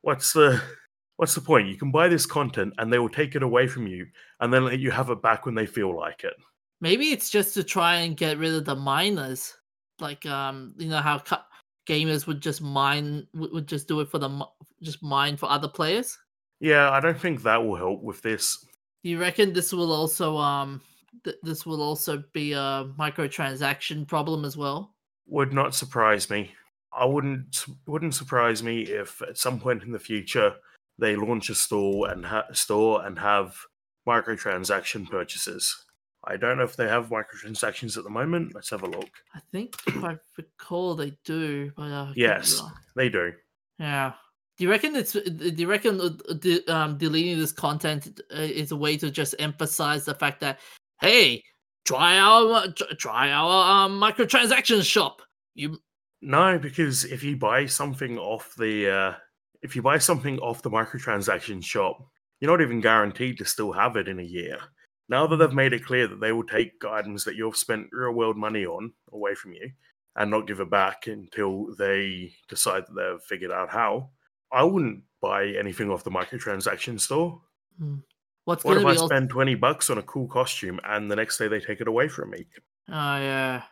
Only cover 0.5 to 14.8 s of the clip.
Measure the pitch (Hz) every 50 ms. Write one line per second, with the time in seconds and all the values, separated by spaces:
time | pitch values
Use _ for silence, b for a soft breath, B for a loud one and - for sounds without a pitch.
0.5 | 127 - B B B B B B _ _ _ _ _ - 170 160 - 160 - -
1.5 | 156 120 101 95 95 - 143 139 131 156 170 180 175 151 - - - 147 139 127
2.5 | 131 123 120 107 - - 113 113 120 123 120 110 - - 151 135 135 147 135 127
3.5 | 117 123 131 127 131 127 113 98 92 90 87 - b b b b b b 117 120
4.5 | 127 131 131 127 123 131 135 127 107 123 131 120 120 98 - 113 113 107 - 131
5.5 | 113 110 110 95 - 117 101 92 87 82 80 80 - - - 90 - _ _ _
6.5 | _ _ _ _ _ _ 170 165 190 247 294 311 285 208 - - - 208 196 202
7.5 | - 208 170 - - 196 170 170 175 170 170 170 156 139 170 156 151 147 160 165
8.5 | 160 156 147 147 139 135 139 139 135 151 180 208 208 165 139 131 131 127 - -
9.5 | - _ _ _ _ _ _ _ _ _ 160 147 143 143 - 156 139 139 139 135
10.5 | 135 135 131 123 - - 170 160 156 151 147 151 147 143 - - 185 - - _
11.5 | b b b _ _ _ _ - 160 151 156 160 151 147 - - 151 143 - 165
12.5 | 139 - 151 143 139 139 139 139 143 147 147 147 147 147 - _ - 160 160 -
13.5 | - 165 147 143 156 143 143 - 156 151 147 143 - 156 160 170 143 139 139 -
14.5 | _ _ - _ _ _